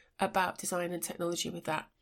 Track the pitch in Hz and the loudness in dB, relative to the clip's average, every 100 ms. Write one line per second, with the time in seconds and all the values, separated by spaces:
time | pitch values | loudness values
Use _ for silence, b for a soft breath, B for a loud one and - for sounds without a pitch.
0 | b b 190 190 180 - - 180 175 175 | b b 2 4 2 0 -2 0 0 -2
1 | - - 170 170 175 170 - 156 - _ | -4 -2 0 0 -2 -4 -2 -2 -4 _